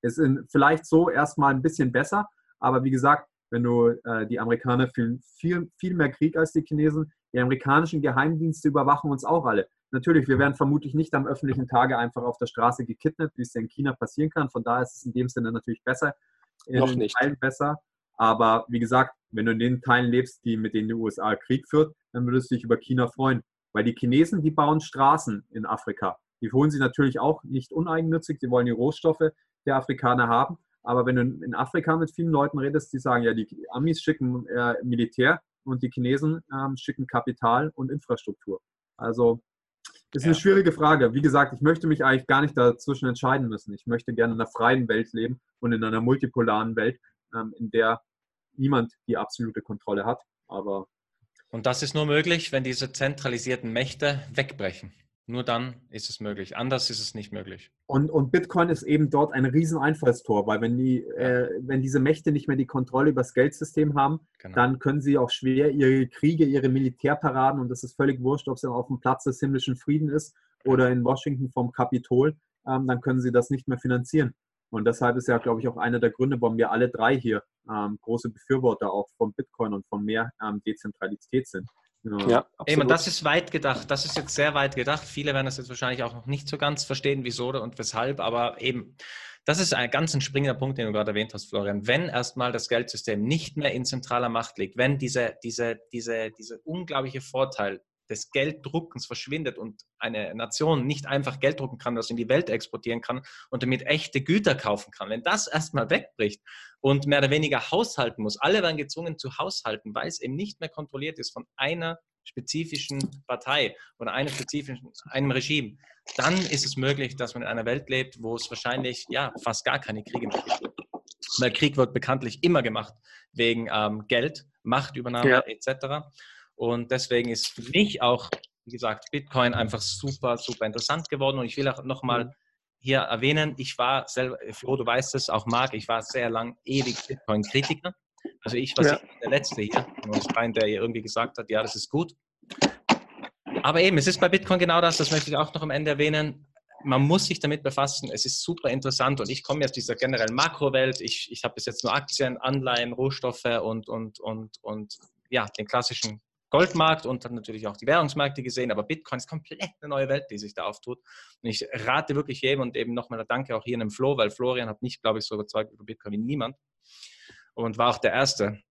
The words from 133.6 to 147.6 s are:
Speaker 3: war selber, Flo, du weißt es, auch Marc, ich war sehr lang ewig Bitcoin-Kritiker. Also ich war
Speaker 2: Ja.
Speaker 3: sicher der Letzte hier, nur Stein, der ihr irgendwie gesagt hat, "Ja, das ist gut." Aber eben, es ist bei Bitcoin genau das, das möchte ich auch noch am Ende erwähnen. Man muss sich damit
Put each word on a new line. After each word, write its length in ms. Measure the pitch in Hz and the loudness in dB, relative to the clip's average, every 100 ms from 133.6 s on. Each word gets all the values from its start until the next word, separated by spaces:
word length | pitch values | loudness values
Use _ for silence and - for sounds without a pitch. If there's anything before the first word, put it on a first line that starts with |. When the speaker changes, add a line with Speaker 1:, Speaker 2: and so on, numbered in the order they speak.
| 131 - | -10 -2
Speaker 3:
war 280 | 123 135 - | 0 0 -2
selber, 280 | - 127 - - | -4 -4 -4 -12
Flo, 240 | 110 127 135 | -12 -4 -2
du 80 | |
weißt 300 | 120 120 135 | 0 0 0
es, 160 | 135 - | -4 -2
auch 160 | 110 104 | -2 0
Marc, 260 | 120 127 | 0 0
ich 160 | 107 - | -2 -4
war 140 | 117 | -4
sehr 260 | 110 131 120 | -2 -4 -2
lang 300 | 113 117 120 - | -2 -6 -10 -4
ewig 320 | 135 127 117 - | -2 -2 -4 -8
Bitcoin-Kritiker. 880 | 131 - 107 104 135 135 156 180 190 _ _ - - | -12 -2 -2 0 -2 -2 -4 -6 -12 _ _ -16 -12
Also 140 | - 120 | -6 -4
ich 180 | 139 - | -2 2
war 80 | |
Speaker 2:
Ja. 60 | 151 | 4
Speaker 3:
sicher 280 | 147 - - | 2 -4 -10
der 80 | 117 | 0
Letzte 320 | 135 139 - | 0 0 -6
hier, 240 | 107 110 - - | -2 -2 -4 -10
nur 160 | 110 107 | -4 -4
Stein, 320 | - - 117 | -2 -2 0
der 160 | 113 110 | 0 0
ihr 140 | 104 | 0
irgendwie 180 | 117 117 | -2 -4
gesagt 380 | 107 117 117 - | -6 -4 -4 -6
hat, 100 | 110 | -4
"Ja, 140 | 107 | -2
das 140 | 110 110 | -2 -6
ist 120 | - | -6
gut." 260 | 143 165 _ _ _ _ - - - - - - - - _ - - | -4 -4 _ _ _ _ -2 0 -2 0 0 0 -18 -18 _ -8 -2
Aber 180 | 131 160 | 2 4
eben, 160 | 185 175 | 6 6
es 100 | 139 | 2
ist 140 | 180 | 4
bei 80 | 180 | 4
Bitcoin 300 | 190 190 185 | 4 2 2
genau 240 | 175 170 | 4 4
das, 160 | 170 160 | 4 2
das 120 | 151 | 2
möchte 200 | 156 147 | 0 0
ich 60 | 147 | -2
auch 160 | 147 | -2
noch 80 | 156 | -2
am 80 | 156 | -4
Ende 220 | 139 151 | -2 -2
erwähnen. 540 | 143 151 151 151 139 _ _ _ - | 2 2 2 -2 -6 _ _ _ -10
Man 160 | 139 131 | 0 4
muss 260 | 139 180 - | 6 4 2
sich 140 | 180 | -2
damit 220 | 147 147 | -2 -2